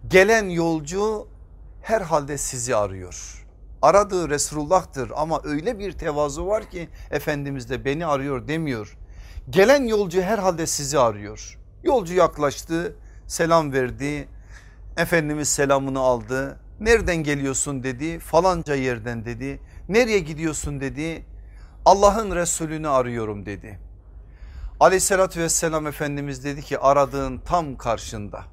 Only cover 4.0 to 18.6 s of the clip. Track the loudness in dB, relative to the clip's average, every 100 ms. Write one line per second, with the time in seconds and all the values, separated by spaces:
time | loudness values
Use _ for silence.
4 | 4 0 0 -2 -2 -4 2 2 2 -8
5 | -6 -4 -2 -2 -2 -2 -2 -4 -8 -6
6 | -4 0 -2 -2 -2 -2 -4 -12 -12 -14
7 | -8 -4 -2 -4 -4 -8 -6 -4 -2 -2
8 | 0 -2 0 -4 -4 -4 -2 -4 -8 -14
9 | -20 -18 -16 -16 0 4 6 6 4 0
10 | 0 0 0 2 0 0 -4 -4 0 4
11 | 4 2 -10 -12 -16 -18 -20 -6 0 0
12 | 2 2 2 2 -2 -2 -4 -4 -4 -10
13 | -20 -20 -12 -2 4 4 4 0 -2 -4
14 | -6 -6 -10 -18 -20 -20 -20 -20 -10 -4
15 | 0 2 0 -2 -2 0 2 2 2 0
16 | 2 0 -2 -4 -4 -10 -18 -4 4 4
17 | 4 0 0 0 0 -2 -4 -4 -6 -6
18 | -6 -8 2 4 4 0